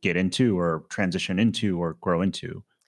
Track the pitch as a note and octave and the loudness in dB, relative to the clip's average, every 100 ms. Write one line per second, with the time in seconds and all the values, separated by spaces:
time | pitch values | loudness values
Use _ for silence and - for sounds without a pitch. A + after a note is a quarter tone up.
0 | F#2 F2 F#2 - B2 F2+ E2+ D#2+ - - | 0 2 2 2 2 2 0 -2 -4 -4
1 | F#2+ F2 - F#2+ A2+ - G#2 F2 E2+ - | -2 -2 -2 2 2 2 -2 0 -2 -4
2 | F#2+ E2+ F#2+ - F2+ F#2 - _ | 0 0 0 -2 -8 -12 -16 _